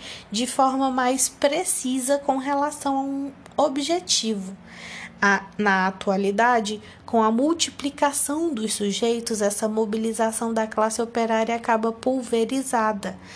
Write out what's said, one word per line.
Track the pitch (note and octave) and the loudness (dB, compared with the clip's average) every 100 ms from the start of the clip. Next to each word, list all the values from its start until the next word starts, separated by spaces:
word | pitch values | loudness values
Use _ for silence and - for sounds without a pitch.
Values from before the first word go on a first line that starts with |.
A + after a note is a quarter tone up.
| - - - | -14 -16 -6
de | G#3 B3 | -4 -2
forma | - C4+ C4+ C4+ | 2 2 2 0
mais | B3+ B3 C4 - | 2 2 2 0
precisa | - C#4+ D4+ F#4 - B3+ C4 B3 C#4+ | 2 0 2 -2 -2 -2 -2 0 0
com | C#4+ C4+ | 0 0
relação | C4 C#4 D4 D4 C#4 C4+ | 0 0 -2 -2 -2 -2
a | |
um | C#4 C#4 C#4 - - - | -2 -4 -6 -10 -6 0
objetivo. | D4 C#4 C#4+ F4 F4 - A3 G3+ F#3+ G3 - - - - - - | 0 0 0 0 0 0 0 -2 -6 -12 -16 -18 -14 -14 -14 2
A, | G3+ G3 F#3+ - | 4 4 0 -2
na | G#3 F#3+ F#3 | 2 4 2
atualidade, | F#3+ - F#3+ G3 G3+ A#3+ A#3+ G#3 G#3+ - - - | 0 0 0 2 4 4 4 2 -6 -10 -20 0
com | A3+ | 2
a | A3 | 4
multiplicação | A3+ D4 E4+ - - C#4 C#4 C#4+ C#4 - D4+ E4+ | 4 2 2 -2 -4 -6 0 0 0 -2 -2 -2
dos | A#3+ G#3+ | -2 -2
sujeitos, | - G#3 F#3+ A#3 A#3 A#3 G#3+ | -2 -2 0 0 0 -2 0
essa | G3+ G3+ A3 | 0 0 -2
mobilização | A3 A3 A3 A3+ A3 A3+ A3 A3+ | 0 0 0 -2 0 0 0 -2
da | A3+ A3 | 0 0
classe | A3 A3 A3 | 0 0 0
operária | A#3 A#3+ A3+ A3+ A3+ | -2 0 2 2 0
acaba | A#3 A#3 A3+ A3+ | -2 0 2 0
pulverizada. | A3+ B3+ C4 A#3 A#3 A3+ C4+ C4 A#3+ A3 G#3 F#3 F#3 - | -2 0 -2 0 0 0 -2 0 0 2 0 -6 -10 -16